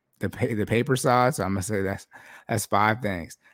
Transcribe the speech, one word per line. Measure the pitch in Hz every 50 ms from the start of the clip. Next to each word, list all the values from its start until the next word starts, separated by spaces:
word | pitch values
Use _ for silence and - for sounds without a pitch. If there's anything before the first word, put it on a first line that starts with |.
| _ _ _ -
the | 104 92
pa-, | - - 123 110 113
the | 104 98
paper | - 110 117 123 143 131
side. | 123 - 135 123 123 123 127 -
So | -
I'm | 92 95 98
gonna | 95
say | 95 - 107 98
that's, | 98 95 98 - - _ - - - - - - - -
that's | 117 110 -
five | - 104 101 104 107 110 123
things. | 107 101 92 85 82 - - - _ _